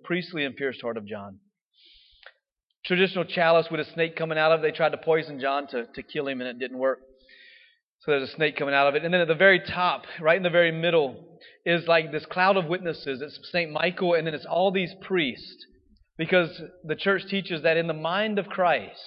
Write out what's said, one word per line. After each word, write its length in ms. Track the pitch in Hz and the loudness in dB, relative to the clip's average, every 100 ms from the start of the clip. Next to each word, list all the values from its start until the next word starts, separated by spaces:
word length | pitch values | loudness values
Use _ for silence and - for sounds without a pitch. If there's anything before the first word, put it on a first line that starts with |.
priestly 420 | - 175 170 160 139 | -4 -4 -4 -4 -6
and 100 | 113 | -4
pierced 260 | 139 120 | -6 -4
heart 160 | 120 113 | -6 -8
of 100 | 104 | -8
John. 320 | 104 101 98 _ _ _ _ - - _ _ - _ _ _ _ _ - | -12 -12 -18 _ _ _ _ -20 -20 _ _ -20 _ _ _ _ _ -2
Traditional 380 | 180 185 190 | 2 2 0
chalice 440 | 170 180 165 165 160 | -4 0 4 4 4
with 80 | 156 | -4
a 120 | 143 | -4
snake 220 | 165 165 165 | -2 -2 -2
coming 220 | 160 156 | -4 2
out 140 | 160 | 4
of 80 | 160 | 4
it. 40 | |
They 120 | 156 156 | 2 0
tried 160 | 156 | 0
to 60 | 147 | 0
poison 420 | 165 160 147 139 | 2 0 0 -4
John 280 | 135 139 143 | -2 -2 -4
to, 180 | 127 117 | -6 -6
to 160 | - | -12
kill 240 | - 151 139 | -8 -6 -4
him, 120 | 127 | -4
and 100 | 127 | -8
it 100 | 120 | -8
didn't 180 | 127 127 | -8 -2
work. 220 | 131 127 - _ _ - - - _ _ _ _ | 0 -2 -8 _ _ -20 -20 -20 _ _ _ _
So 80 | - | 0
there's 180 | 139 131 | 0 0
a 40 | |
snake 240 | - 151 151 | -2 -2 -2
coming 180 | 139 139 | 0 4
out 120 | 143 | 4
of 80 | 147 | 2
it. 100 | 165 | 0
And 80 | |
then 80 | 180 | 2
at 80 | 160 | 2
the 60 | 156 | 6
very 260 | 196 180 | 6 6
top, 420 | - 175 180 139 - 170 | 2 -2 -2 -2 -8 -2
right 160 | 156 185 | 2 4
in 80 | |
the 60 | 180 | 4
very 240 | 170 170 | 4 4
middle, 680 | 160 170 170 135 110 - - - - - | 2 2 2 0 -4 -18 -20 -20 -8 0
is 220 | 170 170 | 0 4
like 240 | 170 156 | 2 2
this 140 | 151 - | -6 -6
cloud 320 | 180 190 190 | 0 2 2
of 80 | 156 | 0
witnesses. 560 | 185 175 147 139 127 | -4 -6 -6 -8 -8
It's 180 | 151 - - | -10 -14 -6
Saint 220 | 175 160 | -4 -4
Michael, 420 | 151 175 180 180 | -2 -2 0 2
and 140 | 170 160 | 2 0
then 60 | |
it's 120 | 147 - | -6 -4
all 260 | 165 190 | 0 2
these 220 | 190 175 - | 0 -4 -8
priests. 640 | - 185 135 107 - - - _ _ _ _ - | -4 0 0 -4 -14 -20 -20 _ _ _ _ -8
Because 440 | 160 185 165 - 156 - | 2 2 2 -4 -16 -14
the 140 | 160 151 | -8 -2
church 260 | 196 185 - | 0 0 -2
teaches 340 | 196 180 160 | -6 -4 -2
that 140 | 160 165 | 2 2
in 100 | 165 | 0
the 60 | |
mind 440 | 156 165 190 220 202 | -4 -2 -2 0 -2
of 100 | 196 | -4
Christ 520 | - 175 135 95 - | 0 2 2 -2 -16